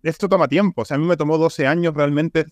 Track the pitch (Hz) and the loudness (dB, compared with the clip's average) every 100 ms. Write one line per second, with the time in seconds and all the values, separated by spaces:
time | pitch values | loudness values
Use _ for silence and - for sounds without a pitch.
0 | 160 156 196 185 147 151 202 175 113 143 | -8 -4 0 2 2 2 0 -2 -4 -2
1 | 165 170 151 156 160 - 135 165 170 147 | 0 0 0 2 0 0 0 0 0 0
2 | 143 147 160 160 156 | 0 0 0 -2 -4